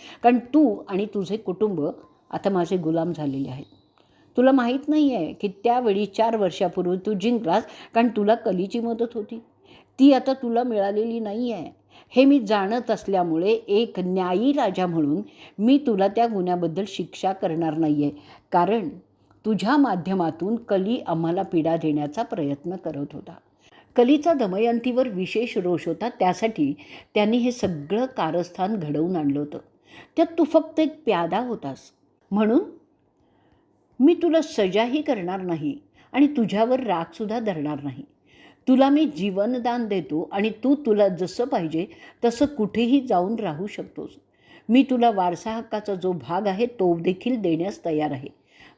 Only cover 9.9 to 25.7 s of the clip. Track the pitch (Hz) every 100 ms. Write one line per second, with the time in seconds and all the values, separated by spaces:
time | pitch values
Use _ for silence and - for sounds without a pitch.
9.9 | - 277 254 269 262 240 226 254 214 196
10.9 | 208 226 233 214 214 247 196 - - _
11.9 | - _ 247 269 285 202 208 190 240 226
12.9 | 208 - 190 175 160 196 220 - 202 233
13.9 | 185 180 185 180 185 262 285 214 185 180
14.9 | 165 143 170 - - - - 226 285 277
15.9 | 196 196 214 233 202 180 180 170 165 202
16.9 | - 165 - 190 185 190 165 160 156 156
17.9 | 147 143 - - - - 175 175 226 156
18.9 | 180 _ _ _ _ 214 202 202 294 262
19.9 | 180 156 190 165 156 185 233 - 196 190
20.9 | 247 - 165 165 180 185 170 160 165 160
21.9 | 147 147 220 233 202 143 143 180 185 165
22.9 | 147 143 147 - - _ _ _ - _
23.9 | - 240 294 330 285 202 190 233 233 254
24.9 | 247 262 185 180 220 240 220 180